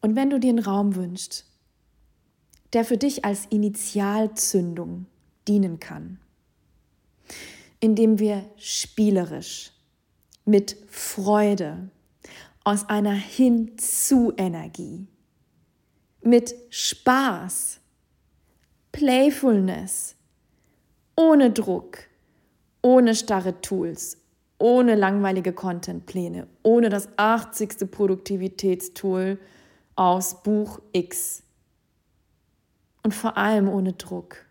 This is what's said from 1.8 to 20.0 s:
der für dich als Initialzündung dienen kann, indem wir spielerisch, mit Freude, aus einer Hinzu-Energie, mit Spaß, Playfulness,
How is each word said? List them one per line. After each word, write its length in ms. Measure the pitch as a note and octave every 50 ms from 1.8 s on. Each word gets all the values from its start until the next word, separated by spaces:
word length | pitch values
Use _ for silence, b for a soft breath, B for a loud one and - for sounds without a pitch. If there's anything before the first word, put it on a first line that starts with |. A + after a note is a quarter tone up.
| _ _ _ _ _ _ _ _ _ _ _ _ _ _ _ _ _ _ -
der 140 | A#3 A3+
für 100 | A3 B3+
dich 280 | G#3+ C#4 C#4+ C#4 - -
als 200 | G#3 G3+ G3+ -
Initialzündung 1600 | - - G#3+ G#3 G#3 G#3 - - - - G#3 G3+ G3 G3+ G#3+ A3 G#3+ A3 - - - - G3 F3 F3 E3+ E3+ E3+ E3+ F3 F3+ F3+ - _ _ _ _ _ _ _
dienen 320 | - G#3 G#3 G3 F#3 E3 E3
kann, 400 | - - - D3+ D#3 E3+ F#3 F#3 _ _ _ _ _ _ _ _ _ _ _ _ _ _ _ _ _ _ _ B B B B B B B B B B B B B
indem 380 | - A3 A3 G#3 A3+ A3 A3 G3+
wir 300 | G#3+ G#3+ G#3 G3 F#3+ G3 -
spielerisch, 1160 | _ - - - - - - _ - A3 G#3 G3+ F#3 F3 D#3 D#3 D3+ - - - - - - _ _ _ _ _ _ _ _ _ _ _ _ _ _ _
mit 300 | - G#3+ G3+ G3+ - - - - -
Freude, 1000 | - - - - - - G3 G3 G#3 G#3 G#3 G#3 G3+ F#3 F3+ D3+ D3+ F3 F#3 F#3+ _ _ _ _ _ _ B B B B B B B B B
aus 240 | G#3 G3+ G3+ G3+ -
einer 240 | G#3+ G#3 G3+ G#3 G3+
Hinzu-Energie, 1900 | G3+ G3 - - - C4 B3+ A#3+ A#3 A3+ A3 - - - - - - - - C#4 B3+ A#3+ A3+ - - G3 F#3 E3 E3 D#3 E3 D#3+ - - - - E3+ G3 G3 _ _ _ _ _ _ _ _ _ _ _ _ _ _ _ _ _ _ _ _ _ _ -
mit 320 | A#3 A#3+ A#3+ A#3 - - - - _
Spaß, 1080 | - - - - - - _ - B3+ C4 C4+ C4 G3 F3 - F#3 - - - - - _ _ _ _ _ _ _ _ _ _ _ _ _ _ _ _ _ _ _ _ _ _ _ _
Playfulness, 1200 | - D4 C4+ B3+ B3+ C4+ D4 C#4+ - - C4 A3+ G3+ F#3+ F#3 F3+ D#3 F3+ F#3+ - -